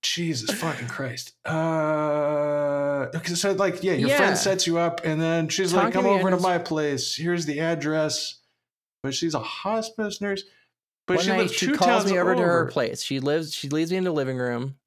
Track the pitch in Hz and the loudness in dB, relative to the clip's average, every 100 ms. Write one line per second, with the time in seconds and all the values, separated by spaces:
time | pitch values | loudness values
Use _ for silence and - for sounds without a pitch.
0 | - - 170 139 110 202 165 131 120 - | -4 -2 -2 -2 -4 -4 -4 -4 -8 -6
1 | 131 123 - _ - 160 160 160 151 156 | -8 -8 -14 _ -4 -2 0 0 0 0
2 | 151 147 147 147 147 147 143 143 143 143 | 2 0 0 0 0 0 0 0 0 -2
3 | 131 156 170 175 202 190 196 180 185 160 | -2 -6 -4 -2 0 2 0 0 0 2
4 | - 285 240 151 196 190 - 165 170 165 | 2 4 4 2 0 0 2 2 0 -2
5 | 165 156 160 165 160 170 185 180 208 190 | -2 0 2 0 0 0 2 4 2 2
6 | 196 196 185 180 185 175 175 156 147 135 | 4 4 4 2 2 0 0 0 0 -2
7 | - - 165 175 156 143 165 165 147 156 | -4 -4 -2 -2 -2 -2 0 0 0 0
8 | 156 147 - - _ _ _ _ _ _ | 0 -2 -6 -10 _ _ _ _ _ _
9 | 135 135 170 147 110 - 196 226 220 - | -6 -2 -2 -2 -4 -6 -4 -2 -4 -6
10 | 208 208 202 196 - _ _ _ _ _ | -6 -4 -4 -4 -8 _ _ _ _ _
11 | - 175 185 190 180 - 185 294 240 233 | -2 0 2 2 2 0 0 4 4 4
12 | 196 185 180 175 175 170 160 - 120 - | 4 2 2 2 4 2 2 0 -2 -4
13 | - 135 135 156 156 - 143 151 165 185 | -4 -2 0 0 -2 -6 -4 -2 0 0
14 | 185 160 131 127 123 120 135 135 | 0 0 0 -2 -2 -2 -4 -8